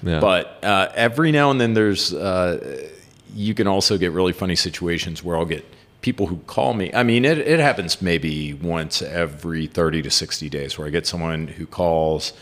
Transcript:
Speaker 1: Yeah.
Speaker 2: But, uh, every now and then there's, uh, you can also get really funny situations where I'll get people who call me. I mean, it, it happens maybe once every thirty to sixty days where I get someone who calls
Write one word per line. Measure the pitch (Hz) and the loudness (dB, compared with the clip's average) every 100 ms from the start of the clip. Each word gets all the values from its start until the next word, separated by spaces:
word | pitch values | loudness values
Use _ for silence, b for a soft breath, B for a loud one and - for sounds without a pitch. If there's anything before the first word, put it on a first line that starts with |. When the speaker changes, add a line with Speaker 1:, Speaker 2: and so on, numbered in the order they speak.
Speaker 1:
Yeah. | 87 80 | -2 2
Speaker 2:
But, | 104 90 78 - | 4 2 0 -4
uh, | 101 95 92 | 2 2 2
every | - 117 120 160 | 2 0 2 4
now | 151 143 | 4 4
and | 135 | 4
then | 117 | 4
there's, | 110 107 95 - | 4 4 2 -2
uh, | 76 95 92 90 73 64 67 76 80 - - - | -2 0 2 2 0 -6 -10 -12 -18 -20 -20 -14
you | 107 104 | -4 -2
can | 107 101 | 0 2
also | 98 - 101 | 2 2 2
get | 87 | 2
really | 82 92 | 2 2
funny | 87 92 85 | 0 -2 0
situations | 92 - 87 85 87 80 | -2 -4 -2 -2 -4 -8
where | 87 82 | -4 -2
I'll | 82 78 | -2 -4
get | - b b _ | -10 b b _
people | 127 117 95 | -4 -2 -2
who | 85 - | -4 -6
call | - 131 | -2 0
me. | 113 92 | 0 -2
I | 117 | 0
mean, | 120 117 | 4 4
it, | 131 156 | 4 2
it | - 165 | 2 2
happens | 143 117 85 - | 2 2 -2 -2
maybe | 90 85 78 76 73 | 0 0 0 -4 -6
once | 71 85 82 78 - | -6 -4 -4 -4 -6
every | 71 85 82 71 82 80 78 | -4 -4 -4 -6 -6 -4 -4
thirty | - 80 80 | 0 2 2
to | 71 | 0
sixty | - 82 - 76 | -2 -2 -8 -6
days | 73 69 - | -6 -6 -8
where | 76 | -4
I | |
get | 82 - | -4 -2
someone | 87 82 80 78 | -4 -4 -4 -6
who | 78 80 | -10 -8
calls | - 87 80 80 78 - - | -2 2 2 2 0 -4 -12